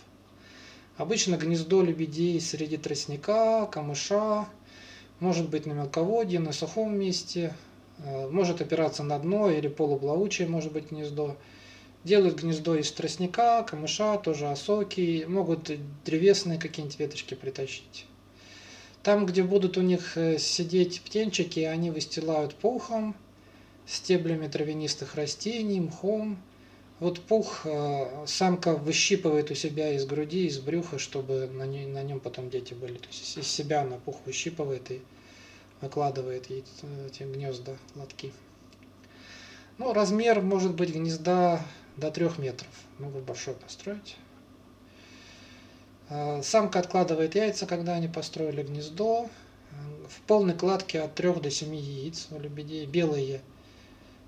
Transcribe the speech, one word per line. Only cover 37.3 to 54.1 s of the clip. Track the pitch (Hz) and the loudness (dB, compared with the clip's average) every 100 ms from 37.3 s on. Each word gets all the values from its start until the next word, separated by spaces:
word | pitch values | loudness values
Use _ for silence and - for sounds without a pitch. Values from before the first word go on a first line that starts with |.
| 135 139 123 131 131 - 143 | -6 -6 -6 -8 -14 -14 -16
лотки. | 135 - 135 - - - - - - - - - - - - - - - | -16 -12 -14 -14 -20 -20 -20 -20 -20 -20 -20 -20 -20 -20 -20 -20 -18 -6
Ну, | 247 | 0
размер | 208 190 214 233 208 | 2 4 4 4 4
может | 185 196 185 | 4 2 2
быть | 165 170 | 2 0
гнезда | 160 165 160 180 180 175 165 - - - - | 0 -2 0 2 4 6 4 -2 -14 -18 -6
до | 156 | -4
трех | 160 165 160 | 0 0 0
метров. | 135 120 - - - - | -4 -6 -12 -18 -20 -14
Могут | 143 139 | -10 -10
большое | 131 123 139 123 | -10 -8 -8 -10
построить. | - - 196 208 - - - - - - - - - - - - - - - - - - - - - | -12 -14 -10 -10 -12 -20 -20 -20 -20 -20 -20 -20 -20 -20 -20 -20 -20 -20 -20 -20 -20 -20 -20 -20 -10
Э, | 147 147 147 | -6 -4 -4
самка | - 220 202 185 | 2 4 4 2
откладывает | 175 185 170 160 160 202 | 2 2 4 2 2 2
яйца, | 214 - 185 | 0 0 -4
когда | 175 170 | -2 -2
они | 170 165 | -2 -2
построили | 160 - 165 156 143 | -4 -6 -4 -4 -4
гнездо. | 139 147 151 170 220 226 233 - - - - 143 147 151 - | -4 -6 -8 -2 0 0 -2 -10 -20 -20 -18 -14 -14 -14 -16
В | - - | -4 4
полной | 214 185 170 | 6 6 4
кладке | 180 190 - 160 | 2 2 0 -2
от | 151 | -2
трех | - 175 165 | 0 2 2
до | 143 | 0
семи | - 151 156 | -4 -4 -6
яиц | 139 135 151 165 - | -8 -8 -8 -10 -12
у | 151 | -10
лебедей. | 147 147 147 156 139 | -10 -10 -8 -8 -2
Белые | 170 160 143 135 135 - - - - - - - | 2 2 2 -2 -4 -10 -20 -20 -20 -20 -20 -20